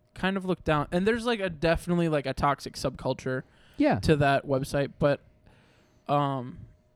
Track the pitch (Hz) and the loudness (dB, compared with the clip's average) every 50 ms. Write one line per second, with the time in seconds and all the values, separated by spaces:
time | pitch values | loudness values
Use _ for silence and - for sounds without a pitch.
0 | _ _ _ - - 190 196 196 185 185 175 - - 165 156 147 143 - 175 175 | _ _ _ -4 -4 -2 -2 -2 -2 -2 -4 -2 0 0 0 0 0 0 -2 0
1 | 190 214 240 233 220 247 240 202 190 180 160 139 170 165 170 160 - 175 175 175 | 2 2 0 0 0 -2 -2 -2 -4 -6 -4 -2 0 0 2 0 0 0 0 2
2 | 170 160 151 143 - 135 131 - 156 143 139 - - 123 - - - 135 135 - | 2 2 0 0 -2 -4 -2 0 0 0 0 0 -4 -12 -10 -6 -6 -6 -6 -4
3 | - 131 131 - - 131 131 131 - - _ _ _ - - - 285 285 175 101 | -4 -4 -4 -4 -4 -6 -6 -6 -8 -12 _ _ _ -14 -2 0 2 2 2 2
4 | - - 156 143 143 139 139 131 - 147 135 131 143 - - 143 139 - - - | 2 2 4 4 4 4 4 2 2 0 0 0 0 -2 0 -2 -2 -2 -2 0
5 | 147 143 139 - - - _ _ _ - _ _ _ _ _ _ _ _ _ _ | 2 2 2 0 -4 -12 _ _ _ -20 _ _ _ _ _ _ _ _ _ _
6 | _ - 143 143 143 139 135 131 120 131 175 - - - - _ _ _ _ | _ 0 0 2 2 0 -2 -4 -6 -10 -12 -16 -18 -20 -20 _ _ _ _